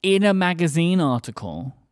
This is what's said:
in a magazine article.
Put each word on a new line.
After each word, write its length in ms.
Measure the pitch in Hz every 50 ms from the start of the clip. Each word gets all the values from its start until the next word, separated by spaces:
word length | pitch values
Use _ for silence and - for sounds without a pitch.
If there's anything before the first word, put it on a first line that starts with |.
| -
in 200 | 190 190 196 202
a 120 | 208 196
magazine 640 | 190 185 180 180 165 175 160 139 165 170 175 185 185
article. 720 | 165 139 127 117 - - 107 - - 90 78 80 - 135 - _ _ _